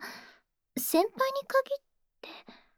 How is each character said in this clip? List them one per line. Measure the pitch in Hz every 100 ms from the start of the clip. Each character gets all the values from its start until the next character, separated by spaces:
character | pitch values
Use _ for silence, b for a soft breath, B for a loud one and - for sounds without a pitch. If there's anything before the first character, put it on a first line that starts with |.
| B B B B _ _ _ -
先 | - 330
輩 |
に | 427 - 523 554 554
限 | 539 539 554
っ | _ _ _ _
て、 | B B B B B